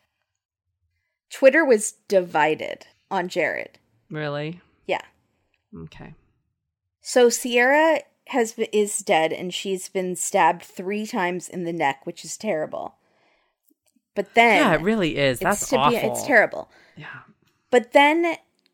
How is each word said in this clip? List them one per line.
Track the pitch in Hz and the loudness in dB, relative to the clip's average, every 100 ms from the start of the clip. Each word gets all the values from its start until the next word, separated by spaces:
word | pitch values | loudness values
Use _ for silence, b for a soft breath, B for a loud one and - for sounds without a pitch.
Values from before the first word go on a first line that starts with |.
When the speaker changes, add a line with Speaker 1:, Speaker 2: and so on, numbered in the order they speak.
| _ _ _ _ _ _ _ _ _ _ _ _ _ | _ _ _ _ _ _ _ _ _ _ _ _ _
Speaker 1:
Twitter | - 269 294 294 | 2 6 6 6
was | 214 - - - | 4 0 -10 -2
divided | 196 175 170 156 156 - 50 - _ _ | 0 2 0 0 0 -6 -12 -18 _ _
on | 190 180 | -6 -4
Jared. | 180 143 65 - _ _ _ _ | -4 -4 -4 -10 _ _ _ _
Speaker 2:
Really? | 151 151 143 151 180 _ _ - | -10 -8 -8 -10 -12 _ _ -8
Speaker 1:
Yeah. | 165 - _ _ _ _ _ _ - | -8 -8 _ _ _ _ _ _ -20
Speaker 2:
Okay. | - - 151 - _ _ _ _ _ _ _ _ | -18 -20 -20 -20 _ _ _ _ _ _ _ _
Speaker 1:
So | - 254 240 | -4 2 4
Sierra | 240 247 240 247 294 320 302 - _ - | 2 -2 2 4 4 4 2 -4 _ -6
has | 262 226 | -2 -2
b-, | 226 220 | -4 -2
is | 214 202 190 | -2 -2 -4
dead, | 202 165 160 | 0 2 2
and | - 180 | -2 -8
she's | - 202 185 - | -8 -6 -8 -6
been | 190 185 175 | -6 -6 -6
stabbed | - 196 165 175 | -2 2 2 2
three | - - 185 208 214 | -6 -12 -8 -8 -6
times | 233 175 180 - | -4 -4 -6 -10
in | 185 | -10
the | 170 | -8
neck, | 170 143 - - | -2 -2 -2 -10
which | 170 | -14
is | 160 - | -14 -10
terrible. | 220 156 151 - 78 - _ _ _ _ _ _ _ _ _ _ _ - | -6 -4 -6 -8 -12 -16 _ _ _ _ _ _ _ _ _ _ _ -10
But | 196 226 | -2 2
then | 233 202 | 4 4
Speaker 2:
Yeah, | 208 151 | 2 2
it | |
really | 175 220 165 143 | 0 -2 -2 0
is. | 139 123 | -2 0
Speaker 1:
it's | |
Speaker 2:
That's | 170 202 - | -2 -2 -2
Speaker 1:
to | 262 294 | 0 2
be, | 233 | 2
it's | 226 240 | -2 -4
Speaker 2:
awful. | - | 2
Speaker 1:
terrible. | 233 175 - - b b b | 2 2 -2 -14 b b b
Speaker 2:
Yeah. | 151 - - _ _ _ _ | -18 -18 -20 _ _ _ _
Speaker 1:
But | 247 233 | 0 4
then | 294 285 330 339 - _ _ _ | 4 4 4 0 -4 _ _ _